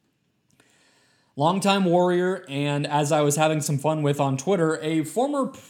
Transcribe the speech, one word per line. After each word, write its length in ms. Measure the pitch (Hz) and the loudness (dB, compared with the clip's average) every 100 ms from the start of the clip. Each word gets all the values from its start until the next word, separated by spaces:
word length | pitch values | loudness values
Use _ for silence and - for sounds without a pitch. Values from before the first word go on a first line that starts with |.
| _ _ _ _ _ _ _ _ _ _ _ _ _ | _ _ _ _ _ _ _ _ _ _ _ _ _
Longtime 520 | - 156 190 196 196 185 | -2 0 2 2 2 4
Warrior, 580 | 175 180 175 180 185 - | 4 4 2 0 -2 -6
and 400 | 139 147 143 147 | -4 -2 -2 -2
as 240 | 147 147 | 0 0
I 120 | 156 | 2
was 140 | 147 147 | 2 2
having 260 | 156 156 | 0 0
some 160 | 143 139 | -2 -2
fun 240 | 160 156 | -2 0
with 180 | 143 143 | 0 0
on 160 | 139 131 | 0 -2
Twitter, 420 | 190 196 160 156 | -2 0 0 0
a 200 | 156 160 | -2 -4
former 440 | 151 220 277 294 233 | -2 -2 -2 -2 -4
p-, 140 | - - | -8 -20